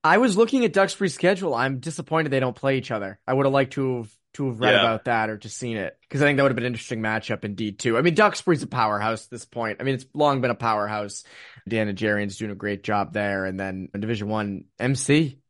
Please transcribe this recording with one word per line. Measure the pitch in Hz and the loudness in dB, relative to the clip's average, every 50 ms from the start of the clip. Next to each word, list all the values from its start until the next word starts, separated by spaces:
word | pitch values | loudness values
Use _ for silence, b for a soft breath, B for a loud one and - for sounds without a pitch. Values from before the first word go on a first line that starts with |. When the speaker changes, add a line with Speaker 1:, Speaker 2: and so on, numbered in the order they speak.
Speaker 1:
I | - 156 175 208 | 6 6 6 6
was | 254 247 185 | 6 4 4
looking | 196 233 226 269 262 240 | 4 4 4 4 2 2
at | 196 | 4
Duxbury's | 147 190 196 185 - - 202 180 - | 4 2 2 2 0 -2 -2 -2 -2
schedule. | - - 180 202 180 196 165 127 | 2 2 2 2 2 -2 -2 0
I'm | 117 127 135 135 127 | 0 0 0 -2 -4
disappointed | - 165 156 - 147 - 160 160 160 147 | -8 -10 -10 -10 -6 -2 0 0 0 2
they | 139 135 | 0 0
don't | 131 127 113 | 0 0 -4
play | - - 135 135 131 | -2 0 0 0 0
each | 123 - | -2 -4
other. | 123 107 101 95 101 _ _ | -6 -4 -4 -8 -10 _ _
I | - 131 | 0 0
would | 135 139 | 2 4
have | 135 | 4
liked | 135 139 135 135 - | 4 4 2 2 -2
to | 143 135 131 127 123 | -2 -2 -2 -2 -4
have, | 113 101 _ _ _ _ | -8 -12 _ _ _ _
to | - - 143 131 | -8 -6 -4 -4
have | 117 107 | -2 0
read | 127 127 | 2 4
Speaker 2:
Yeah. | 107 101 | 6 6
Speaker 1:
about | 95 113 113 107 _ | 4 4 2 0 _
that | 123 117 110 110 110 | 0 0 2 0 0
or | 110 | -4
just | 101 - 107 - - | -8 -10 -14 -12 -8
seen | 127 120 113 | -8 -6 -6
it, | 104 95 - - _ _ _ | -4 -6 -8 -8 _ _ _
'cause | - 135 | -2 2
I | 147 | 2
think | 143 143 135 | 4 4 4
that | |
would | 139 139 | 4 4
have | 123 | 2
been | 117 117 | 2 -2
an | 127 | -4
interesting | 120 110 - - 123 113 | -4 -6 -8 -8 -6 -4
matchup | 110 110 110 110 - - 113 - - | -2 -2 -2 -4 -2 -4 -6 -6 -4
in | 104 101 | -8 -6
D | 92 113 107 | -4 -6 -6
two. | 98 - - 123 113 117 | -6 -2 0 2 2 4
I | |
mean, | 147 175 160 | 4 4 6
Duxbury's | 180 214 202 - - - 185 170 135 | 6 4 4 4 0 0 0 0 0
a | - | 0
powerhouse | - - 127 113 107 104 101 104 110 113 107 - | -4 0 0 0 2 2 0 0 -2 -2 -4 -8
at | _ | _
this | 120 117 - | -16 -16 -16
point. | _ - 117 113 110 101 - | _ -8 -6 -4 -4 -6 -4
I | - | -4
mean, | 135 135 | -4 -4
it's | 127 - _ _ | -4 -6 _ _
long | 147 147 147 139 131 | 2 2 2 4 2
been | 123 120 | 0 -2
a | 117 | -2
powerhouse. | - 120 113 110 107 104 104 107 107 104 101 101 - B B B B B B B B B - | 0 0 0 0 0 0 -2 -2 -6 -6 -6 -10 -14 B B B B B B B B B -4
Dan | 113 110 107 104 98 | -2 -2 0 -2 -2
Najarian's | 92 107 107 104 104 104 101 95 - | -2 0 0 0 0 -2 -4 -6 -8
doing | 110 104 | -8 -8
a | 101 | -8
great | 95 101 104 101 98 | -6 -4 -6 -6 -4
job | - - 107 101 98 80 | -2 -2 0 0 0 -2
there. | 85 104 104 101 98 98 95 | -2 -2 -2 0 -2 -2 -4
And | 95 95 95 | -4 -4 -6
then | 95 95 95 95 92 - - | -6 -6 -6 -8 -10 -8 -8
in | 101 | -6
Division | 104 107 117 101 104 104 | -4 -4 -4 -4 -4 -4
One, | 107 107 104 101 98 90 - _ _ - | -2 -2 -2 -4 -6 -8 -10 _ _ -4
M | 113 127 139 | -2 -2 -2
C. | 131 - - 143 151 165 135 - _ _ | -2 2 2 2 2 2 0 -6 _ _